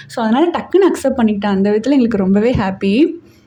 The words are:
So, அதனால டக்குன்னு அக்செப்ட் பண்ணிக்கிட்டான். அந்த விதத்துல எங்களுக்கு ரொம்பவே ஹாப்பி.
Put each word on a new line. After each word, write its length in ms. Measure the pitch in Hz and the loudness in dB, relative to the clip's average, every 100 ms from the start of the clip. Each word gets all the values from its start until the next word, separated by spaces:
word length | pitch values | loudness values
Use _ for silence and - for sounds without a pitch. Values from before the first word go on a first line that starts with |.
| - | -12
So, 180 | - | -6
அதனால 260 | 220 240 349 | -2 0 0
டக்குன்னு 420 | 285 - 349 381 | -2 -2 2 2
அக்செப்ட் 280 | - 269 269 | 0 -2 0
பண்ணிக்கிட்டான். 360 | 220 208 208 190 | 0 0 -2 0
அந்த 140 | 202 | 0
விதத்துல 200 | 208 247 | 0 0
எங்களுக்கு 260 | 285 226 202 | 0 2 0
ரொம்பவே 340 | 190 202 226 | 0 2 2
ஹாப்பி. 680 | 240 196 190 196 214 349 - - _ | 0 -2 -4 -2 0 0 -2 -16 _